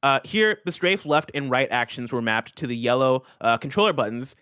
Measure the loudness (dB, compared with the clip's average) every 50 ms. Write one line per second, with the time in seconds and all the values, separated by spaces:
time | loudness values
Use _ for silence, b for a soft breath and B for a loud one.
0 | 4 4 2 2 0 -2 0 2 2 2 0 -2 _ -8 -6 0 0 0 0 0
1 | 0 2 2 2 0 0 -8 -6 -2 0 0 0 0 2 0 -2 -2 -2 -6 -10
2 | -8 -4 -4 -2 0 0 0 0 -2 -4 _ -10 -6 -6 -6 -2 0 0 2 2
3 | 4 2 2 0 -2 b b b 0 0 0 0 -2 -4 0 2 2 2 2 0
4 | -2 -4 -4 -8 -10 -12 -16 _